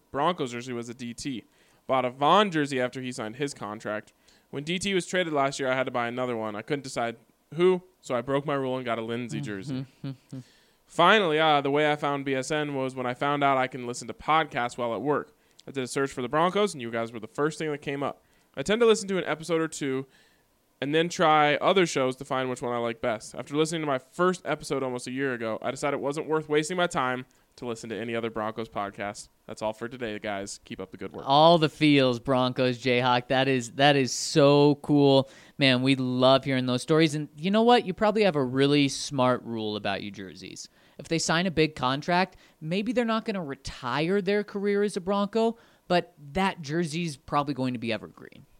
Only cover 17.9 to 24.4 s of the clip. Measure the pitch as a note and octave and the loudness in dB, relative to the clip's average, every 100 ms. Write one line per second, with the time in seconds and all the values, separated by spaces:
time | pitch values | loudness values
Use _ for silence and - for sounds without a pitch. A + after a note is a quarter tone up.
17.9 | C#3 C3+ - _ _ _ - C#3+ A3 A3+ | -4 -6 -8 _ _ _ -6 -2 4 4
18.9 | G#3+ G3 F#3+ - D#3 D#3+ E3 D#3+ - C#3 | 4 0 -4 -2 -4 -2 -2 -2 -4 -4
19.9 | C3 C3+ _ _ _ _ _ _ - C#3 | -4 -6 _ _ _ _ _ _ -8 -2
20.9 | D#3 E3+ - D#3+ D#3 D3 D3 D3+ F#3+ E3+ | 0 0 2 4 6 4 4 2 4 2
21.9 | C#3+ C3 C3 C3+ C3 C3 B2 B2 A#2+ A#2 | 2 0 -2 -4 -4 -4 -4 -4 -2 -4
22.9 | A#2 B2+ A2 - - C3 C#3+ D#3 E3 D3+ | -4 -4 -4 -8 -14 -4 0 0 -2 -4
23.9 | C3 - - F3+ F3+ | -4 -4 0 0 0